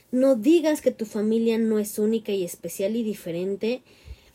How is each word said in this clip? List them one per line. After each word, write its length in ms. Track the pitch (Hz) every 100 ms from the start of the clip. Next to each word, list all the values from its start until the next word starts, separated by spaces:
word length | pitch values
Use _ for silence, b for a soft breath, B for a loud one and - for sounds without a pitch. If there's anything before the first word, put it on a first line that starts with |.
| b
no 240 | 254 269 247
digas 460 | 233 339 302 302
que 100 | 254
tu 140 | - 214
familia 520 | 214 214 226 226 226
no 200 | 220 214
es 220 | 208 -
única 320 | 214 226 214
y 120 | 196
especial 520 | 175 - 170 - 196 233
y 80 |
diferente. 800 | 214 190 175 170 190 196 220 254 _ b b b b